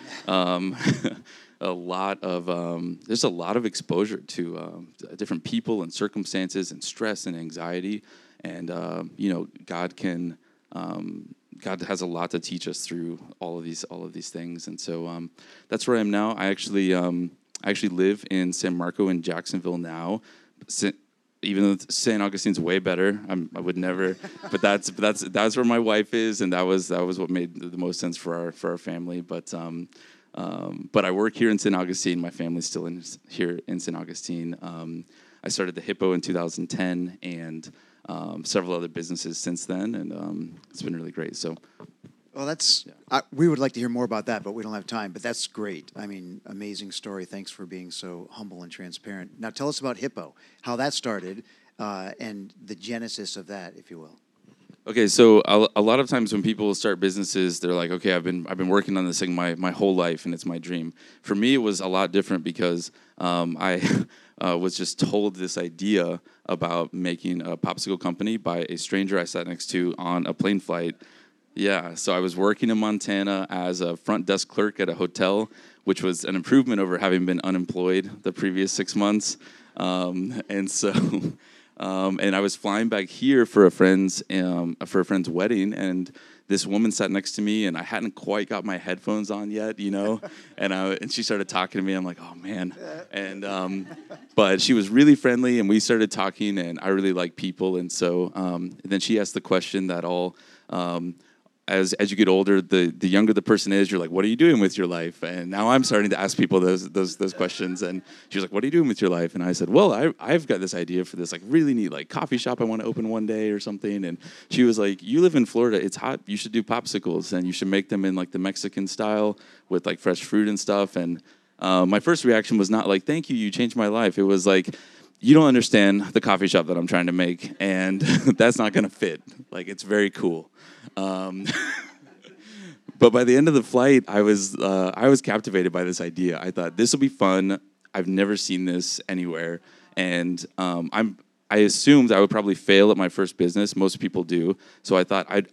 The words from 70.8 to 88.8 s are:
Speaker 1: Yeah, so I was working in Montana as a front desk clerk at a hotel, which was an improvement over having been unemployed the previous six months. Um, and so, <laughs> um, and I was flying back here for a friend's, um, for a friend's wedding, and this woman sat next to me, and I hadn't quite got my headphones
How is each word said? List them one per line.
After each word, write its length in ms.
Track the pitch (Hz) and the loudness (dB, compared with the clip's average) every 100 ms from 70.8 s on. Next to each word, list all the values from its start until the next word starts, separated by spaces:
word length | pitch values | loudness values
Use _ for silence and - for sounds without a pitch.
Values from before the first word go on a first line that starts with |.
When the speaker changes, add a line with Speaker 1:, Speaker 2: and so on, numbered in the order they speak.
| 87 - - - _ _ _ | -4 -8 -16 -20 _ _ _
Speaker 1:
Yeah, 400 | - 98 95 87 | -2 0 0 -2
so 180 | 82 - | -6 -2
I 80 | 90 | 0
was 160 | 92 87 | 0 0
working 360 | 98 104 117 | 0 2 0
in 60 | 107 | 2
Montana 640 | 107 104 - 101 98 98 95 | 0 -2 -2 -2 -2 -4 -4
as 300 | 92 90 90 | -4 -4 -2
a 140 | 87 85 | -4 -4
front 280 | - 107 92 | -2 -2 0
desk 220 | 98 - | -2 -2
clerk 320 | - 104 - | 0 0 0
at 100 | 92 | -4
a 60 | 85 | -2
hotel, 560 | 90 - 92 101 110 - - _ | -4 0 0 0 -2 -10 -20 _
which 180 | - 92 | -2 0
was 220 | 92 85 | -2 -2
an 120 | - 92 | -4 -4
improvement 460 | 82 135 123 104 | 4 4 6 2
over 160 | 92 90 | 0 0
having 280 | 98 92 90 | 2 2 2
been 160 | 90 | 0
unemployed 800 | 95 92 87 90 90 95 95 - | 0 -2 -2 -2 0 0 -2 -6
the 80 | 95 | -6
previous 400 | - 98 92 95 | -2 -2 0 0
six 240 | - 95 107 | -2 -4 0
months. 420 | 101 104 - - - - - - | 2 2 -2 -8 -14 -20 -16 -6
Um, 640 | 92 92 90 92 95 127 - | -4 -2 -2 -4 -6 -8 -6
and 240 | 101 95 | -4 -4
so, 220 | - 101 | -2 0
<laughs> 840 | 92 - - - - - - _ - | 2 0 0 -4 -8 -18 -20 _ -10
um, 420 | 95 95 95 95 | -6 -2 -2 0
and 160 | 101 95 | 0 0
I 20 | |
was 160 | 101 - | 0 -2
flying 320 | 104 101 113 | -4 -2 0
back 220 | 107 92 | 0 -4
here 360 | - 127 135 113 | -2 4 4 6
for 200 | 107 92 | 8 8
a 60 | |
friend's, 520 | - 92 95 95 - - | 8 6 6 2 -2 -4
um, 460 | 95 90 87 87 82 87 | -2 -2 -2 -2 -6 -2
for 160 | 98 | 0
a 40 | 87 | 2
friend's 240 | 98 85 | 0 0
wedding, 440 | 85 104 110 101 | 0 0 0 -2
and 360 | 107 98 90 90 - - - - | -2 -4 -4 -6 -12 -20 -14 -2
this 180 | 98 95 | -2 0
woman 240 | 101 110 | 0 2
sat 220 | 101 98 | 0 -2
next 220 | 98 - | -2 -4
to 80 | - | -4
me, 240 | 104 107 101 | -2 0 0
and 120 | 82 | -4
I 60 | |
hadn't 320 | - 110 107 - | -6 -6 -6 -8
quite 320 | - 104 104 | -4 -4 -4
got 160 | 104 | -6
my 140 | 101 | -6
headphones 520 | 92 | -6